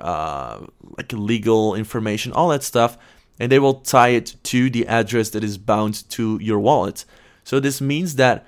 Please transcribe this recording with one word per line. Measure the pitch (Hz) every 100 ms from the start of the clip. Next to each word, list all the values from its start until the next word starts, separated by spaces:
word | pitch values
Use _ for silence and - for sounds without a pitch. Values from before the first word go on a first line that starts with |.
uh, | 87 78 78 69 60 52 - _ - -
like, | -
legal | 110 104 117 113 110 107
information, | 101 107 120 107 104 123
all | 120 175
that | 139
stuff, | - 120 117 - - _ _ -
and | 120
they | 135
will | 139 135
tie | - 127 123
it | 117 - -
to | - 123 127
the | 117 -
address | 117 107 120 107
that | 107
is | 107 98
bound | 104 107 107 107 -
to | - 110 107
your | 107 104
wallet. | 107 143 95 - - - _ _
So | - 139
this | 139 135
means | 139 147 180 131
that | 127 107